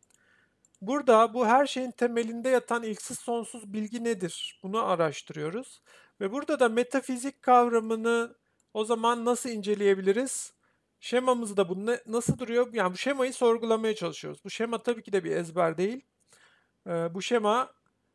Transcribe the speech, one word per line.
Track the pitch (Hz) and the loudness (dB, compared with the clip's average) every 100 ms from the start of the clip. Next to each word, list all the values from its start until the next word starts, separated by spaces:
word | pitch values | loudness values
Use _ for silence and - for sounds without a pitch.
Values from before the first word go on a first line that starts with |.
| _ _ _ _ _ _ _ - | _ _ _ _ _ _ _ -12
Burada | 196 285 262 220 226 | -4 0 6 6 6
bu | 233 220 | 2 4
her | 262 277 | 4 4
şeyin | 254 254 | -2 -6
temelinde | - 240 233 226 233 247 | -2 -2 0 -4 -2 0
yatan | 247 240 233 | 2 2 -4
ilksiz | 226 208 - 247 | -4 -8 -10 -10
sonsuz | - 233 220 240 202 | -6 -4 -6 -12 -10
bilgi | 214 214 233 | -6 -6 -4
nedir? | 233 208 175 - - - | -4 -2 -4 -8 -12 -12
Bunu | 185 220 208 | -6 -2 0
araştırıyoruz. | 170 160 143 - 156 156 214 269 - _ - _ - | 0 0 -2 -10 -8 -6 -6 -10 -18 _ -20 _ -8
Ve | 196 | -6
burada | 262 294 285 | -4 -2 2
da | 240 | 4
metafizik | 226 240 269 262 247 269 - | 2 0 -2 -2 -6 -6 -4
kavramını | - 247 240 233 220 226 226 233 233 - _ _ _ | 4 6 6 2 0 -2 0 0 -2 -8 _ _ _
o | 208 220 | -4 -2
zaman | 233 233 240 233 | 2 2 2 0
nasıl | 240 254 | -2 -2
inceleyebiliriz? | 220 196 202 202 190 190 208 269 - - _ _ _ _ _ | -4 -2 2 4 4 4 2 0 -4 -10 _ _ _ _ _
Şemamızda | - 247 254 247 220 196 185 | -4 0 2 2 0 0 0
bu | 185 214 | -2 -2
ne, | 240 - | -2 -2
nasıl | 226 - 233 | -2 0 -2
duruyor? | 226 240 240 | 0 0 0
Yani | 226 185 | 0 -2
bu | 185 | 0
şemayı | 262 277 254 | -2 0 -2
sorgulamaya | - 240 226 226 220 220 214 | 2 2 2 2 0 0 -2
çalışıyoruz. | 170 147 151 147 196 | -4 -6 -12 -12 -10
Bu | |
şema | - 233 226 | -6 -4 -2
tabii | 240 226 | -2 -4
ki | 202 | -2
de | 196 | -2
bir | 165 | 0
ezber | 160 165 165 165 160 | -2 -2 0 0 2
değil. | 196 254 - _ _ _ _ _ _ _ 185 | -2 -2 -12 _ _ _ _ _ _ _ -6
Ee, | 165 170 | -4 -4
bu | 185 | -6
şema, | - 240 208 233 - _ _ _ _ | -2 0 2 2 0 _ _ _ _